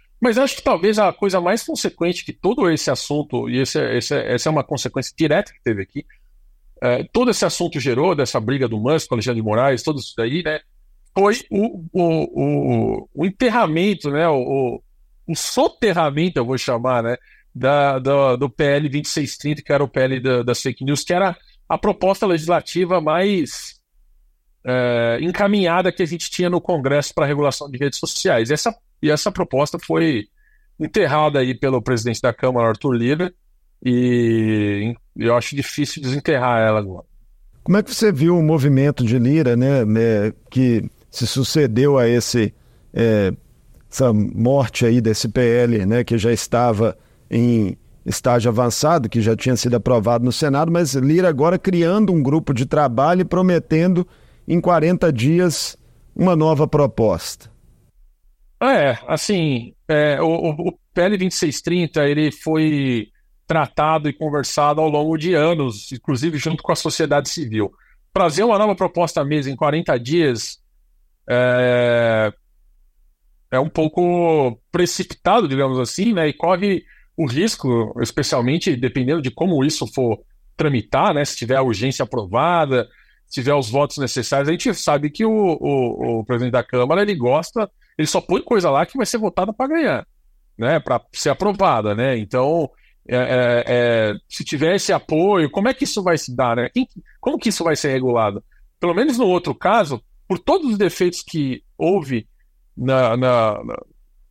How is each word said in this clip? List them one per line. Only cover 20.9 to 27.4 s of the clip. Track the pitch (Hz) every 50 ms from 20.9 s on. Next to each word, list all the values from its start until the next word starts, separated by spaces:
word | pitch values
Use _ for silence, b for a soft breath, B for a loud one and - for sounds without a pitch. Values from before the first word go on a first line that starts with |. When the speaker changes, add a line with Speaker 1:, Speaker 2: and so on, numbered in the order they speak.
| 147 139
Speaker 1:
que | - -
era | 175 180 196 185 175 b b b b b _ -
a | 165 -
proposta | - 208 - - 180 190 196 - 220
legislativa | 190 170 156 156 170 175 151 - - - 170 185 170 185 175
mais, | 156 156 160 175 196 208 202 180 139 - - - - - - _ _ _ _ _ _ _ _ _ _ _ _ _ _ _ _ _ -
é, | 131 127 127 123 123 120 117 117 117 117 120
encaminhada | 156 180 170 - 208 202 208 202 185 165 170 185 180 185
que | - -
a | 180
gente | 156 175 165 - -
tinha | - - 180 175
no | 180 170
Congresso | - - 180 151 127 135 143 147 139 - -
pra | 165 147
regulação | 139 147 143